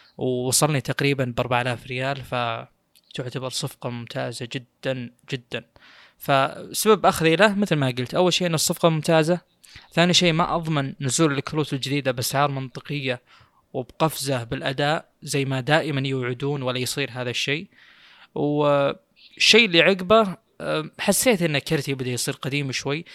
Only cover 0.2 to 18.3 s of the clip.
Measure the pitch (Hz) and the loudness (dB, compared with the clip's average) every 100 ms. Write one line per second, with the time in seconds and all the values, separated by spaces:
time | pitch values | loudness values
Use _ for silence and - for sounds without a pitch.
0.2 | 127 123 127 127 151 151 - 139 139 139 | -4 -2 -2 2 2 0 -2 -2 0 0
1.2 | 127 120 120 123 123 117 - 127 131 139 | -2 -2 0 0 0 -4 -8 -6 -6 -6
2.2 | 123 123 120 113 123 _ _ _ _ - | -6 -4 -4 -6 -10 _ _ _ _ -12
3.2 | 127 135 131 - 143 - 131 120 117 131 | -10 -8 -8 -6 -8 -8 -10 -10 -10 -8
4.2 | 127 120 120 139 120 _ 131 131 120 - | -8 -8 -10 -10 -12 _ -6 -6 -8 -14
5.2 | - 135 123 117 - _ - - - _ | -10 -10 -8 -10 -12 _ -20 -20 -20 _
6.2 | - 139 139 - - - 208 208 165 - | 0 2 2 -4 -10 -2 4 4 4 4
7.2 | 160 160 214 196 208 156 131 123 123 151 | 2 6 4 4 0 2 0 0 -2 2
8.2 | 180 165 180 165 - 175 170 160 151 160 | 2 2 0 0 0 2 2 2 4 4
9.2 | 156 175 - _ - - - - 175 170 | 4 0 -4 _ -20 -20 -6 2 4 4
10.2 | 180 160 175 156 160 156 135 - 139 120 | 4 2 0 -2 0 0 -2 -4 -4 2
11.2 | 160 135 - 156 147 139 123 143 135 123 | 2 2 -2 -4 -4 -4 -2 -2 -2 -2
12.2 | 123 135 143 135 131 - - 147 131 123 | -2 0 0 -2 -8 -12 -8 -6 -4 -6
13.2 | - - _ _ _ 135 123 _ - - | -8 -20 _ _ _ -10 -10 _ -2 0
14.2 | 135 131 113 135 - 135 147 160 - _ | -4 -4 -4 -6 -4 -2 0 0 -4 _
15.2 | 151 143 135 135 123 151 147 139 135 135 | -6 -4 -2 -2 2 2 2 -2 -2 -2
16.2 | 123 123 139 143 127 127 123 - 139 120 | -4 -4 -4 -4 -4 -4 -4 -4 -6 -6
17.2 | 123 117 - 147 196 _ _ _ - - | -6 -4 -4 -4 -6 _ _ _ -20 -20
18.2 | - | -12